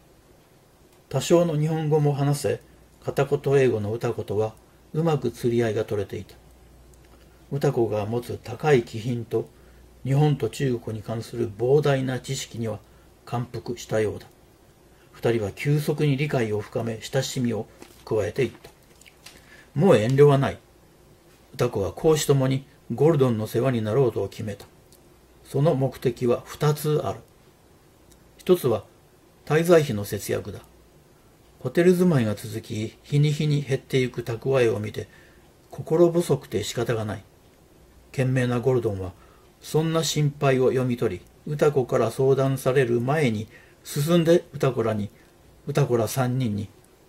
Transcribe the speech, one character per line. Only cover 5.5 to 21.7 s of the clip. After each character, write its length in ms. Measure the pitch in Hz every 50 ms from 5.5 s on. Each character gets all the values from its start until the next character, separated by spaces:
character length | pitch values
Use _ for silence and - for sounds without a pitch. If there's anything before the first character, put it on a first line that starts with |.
| 117
り 80 | 117 120
合 60 | 110
い 40 | 107
が 100 | 110 107
取 160 | - 107 104
れ 60 | 98 -
て 100 | 101 98
い 60 | 95
た。 100 | - - - - - - - - - - - - - - - - - - - - - - - - -
歌 200 | 143 143 156 143
子 160 | - 127 117 104
が 160 | 104 104 101 107
持 120 | 117 120
つ 200 | 120 - 101 101 -
高 300 | 110 110 - - 117 110
い 80 | 120
気 160 | - - - 110
品 280 | 101 127 120 120 110
と、 220 | - 113 110 - - - - - - - - - - - - -
日 100 | 127 135
本 240 | 143 151 151 139 -
と 120 | - 143
中 300 | - - 143 131 120 117
国 180 | - 113 110 107
に 60 | -
関 180 | - 113 117
す 140 | 110 - -
る 160 | 120 117 104
膨 320 | 101 104 120 123 143 151 139
大 200 | 143 139 135 131
な 160 | 127 127 120
知 160 | - - 135
識 220 | - - - - 107
に 100 | 117 110
は 120 | 107 - - - - - - _ _ _ _
感 240 | - 127 123 127 -
服 260 | - 117 - - - -
し 80 | -
た 140 | - 107 110
よ 160 | 110 98 92
う 40 | 95
だ。 60 | - - _ _ _ - _ _ _ _ _ _ _ - _ _ _ _
二 220 | - - - 120 117
人 100 | 113 104
は 80 | 95
急 280 | - - - 147 147 151
速 280 | 147 - 151 151 151 147
に 100 | 135 131
理 100 | 151 147
解 240 | 147 131 113 107
を 100 | 107 104
深 220 | 101 - - 123 113
め、 160 | 113 110 107
親 220 | - - - 135
し 180 | 131 - - 139
み 120 | 120 120 110
を 140 | 104 113 - - - - - - - -
加 100 | - 110 107 95
え 60 | 85
て 100 | - -
い 60 | 127 -
っ 40 |
た。 200 | - - - - - _ _ - - - - - - _ - - - - - - - - - - -
も 160 | 135 175 196
う 60 | 143 104
遠 180 | 107 120 135
慮 100 | 135 147
は 140 | 147 139 135
な 100 | 139 95
い。 80 | 92 - - _ _ _ _ _ _ _ _ _ - _ _ _ - _ _ _ -
歌 160 | - 123
子 120 | 120